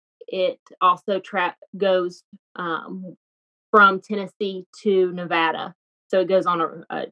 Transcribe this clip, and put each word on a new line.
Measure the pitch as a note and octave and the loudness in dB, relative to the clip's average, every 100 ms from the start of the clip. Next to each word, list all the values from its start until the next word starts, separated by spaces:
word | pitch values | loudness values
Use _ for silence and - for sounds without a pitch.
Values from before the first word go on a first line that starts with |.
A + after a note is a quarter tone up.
| _ _ - | _ _ -10
it | F#3 F#3 E3+ _ - | -2 -2 -4 _ 0
also | F3+ F3+ - G3 | 2 2 -2 -4
tra-, | - G3 F3 - - F#3 | -4 -4 -4 -6 -20 -2
goes, | G3 F#3 F3+ F3+ _ G3+ _ - | 0 2 0 -10 _ -20 _ -10
um, | F3 E3 - F#3 F#3 - _ _ _ _ _ | -6 -8 -8 -14 -14 -18 _ _ _ _ _
from | G#3+ G3+ F#3+ | 6 6 4
Tennessee | - G#3 F#3+ _ G3+ F#3+ F3+ - | -6 -8 -8 _ -6 -6 -14 -4
to | G#3+ F#3+ F#3 | 0 2 2
Nevada. | F3+ F3 E3+ D#3+ - F#3 - _ _ _ | -2 -4 0 0 -2 -10 -14 _ _ _
So | F#3+ | 0
it | F#3 | 2
goes | F#3+ F3+ | 2 2
on | E3+ | 0
a, | D#3 E3+ - | -2 -6 -10
a | D#3+ - | -8 -8